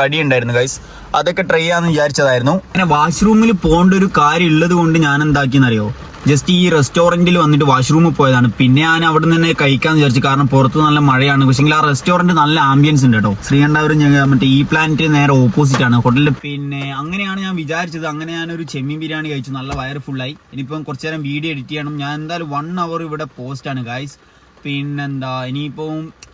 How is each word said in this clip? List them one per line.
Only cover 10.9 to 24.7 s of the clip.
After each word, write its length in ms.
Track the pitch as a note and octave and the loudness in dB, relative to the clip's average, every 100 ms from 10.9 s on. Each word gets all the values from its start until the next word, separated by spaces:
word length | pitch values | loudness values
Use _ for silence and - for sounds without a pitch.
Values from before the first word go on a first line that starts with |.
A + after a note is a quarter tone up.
| D3 C#3+ | 2 2
മഴയാണ്. 320 | C3 C#3 C#3 C3 | 2 2 2 2
പക്ഷേങ്കിൽ 260 | B2+ D3+ D#3 | 4 2 2
ആ 20 | D3+ | 0
റെസ്റ്റോറന്റ് 480 | C3+ F#3 F3+ F3 E3 | 0 0 2 2 2
നല്ല 160 | D3 D#3+ D3 | 2 2 2
ആംബിയൻസ് 340 | C#3 D3+ D3 B2+ | 4 4 4 4
ഉണ്ട് 100 | G#2+ | 2
കേട്ടോ. 120 | G#2 G2 - | 0 -2 0
ശ്രീകണ്ഠാപുരം 520 | C#3 D3 D3+ D3+ D#3 | 2 2 2 2 2
ഞങ്ങൾ 220 | C#3+ C#3+ C#3 | 4 4 4
മറ്റേ 140 | C3+ C3+ C3+ | 2 2 2
ഈ 20 | C#3+ | 2
പ്ലാനറ്റ് 360 | D#3 D#3+ D3 D#3+ D3 | 0 0 0 2 2
നേരെ 180 | C#3+ C3+ | 4 4
ഓപ്പോസിറ്റ് 420 | B2 D3 C#3+ B2+ B2+ | 2 2 2 2 2
ആണ് 100 | A#2+ | 2
ഹോട്ടലിൽ. 260 | B2 B2+ D3 C3 D3 | 2 2 0 0 -6
പിന്നെ 360 | C#3+ C#3+ C#3 C#3 C3+ | -8 -8 -8 -8 -8
അങ്ങനെയാണ് 360 | D#3 G3 G3 G3 F#3+ | -8 -6 -6 -6 -6
ഞാൻ 80 | F3+ | -6
വിചാരിച്ചത്. 460 | D3 E3 F3 D#3+ D#3 | -6 -6 -6 -8 -8
അങ്ങനെ 200 | D3+ D#3+ E3 | -8 -8 -8
ഞാനൊരു 260 | E3 E3+ D3+ | -8 -8 -8
ചെമ്മീൻ 260 | C#3+ C#3 D#3 | -8 -6 -8
ബിരിയാണി 260 | D#3 D#3 D#3 | -8 -8 -8
കഴിച്ചു, 200 | C#3 C3+ C3+ | -8 -8 -10
നല്ല 120 | C3+ C3 | -8 -8
വയറ് 220 | C3 D3 C#3+ | -8 -10 -10
ഫുള്ളായി. 280 | C3 B2+ - _ | -10 -10 -12 _
ഇനിയിപ്പം 300 | B2+ C3 D#3 C#3+ | -14 -10 -10 -10
കുറച്ച് 180 | C#3 D#3 | -10 -8
നേരം 140 | D#3+ C#3 | -8 -6
വീഡിയോ 240 | D3 D#3+ | -6 -6
എഡിറ്റ് 180 | C#3+ A#2 | -8 -10
ചെയ്യണം. 200 | D3+ D3 D3 | -10 -8 -8
ഞാൻ 100 | C#3+ D3+ | -8 -8
എന്തായാലും 300 | D#3 E3+ D#3 C#3+ | -8 -10 -8 -8
വൺ 100 | D#3+ F3+ E3+ | -8 -8 -6
അവർ 160 | E3 E3 | -6 -8
ഇവിടെ 180 | D3+ D3+ - | -10 -10 -12
പോസ്റ്റ് 320 | B2+ C3+ D3 | -12 -10 -8
ആണ് 100 | C3 A#2 | -8 -8
ഗൈസ്. 260 | B2 C#3+ - _ _ _ _ | -10 -12 -16 _ _ _ _
പിന്നെന്താ, 680 | D3 | -8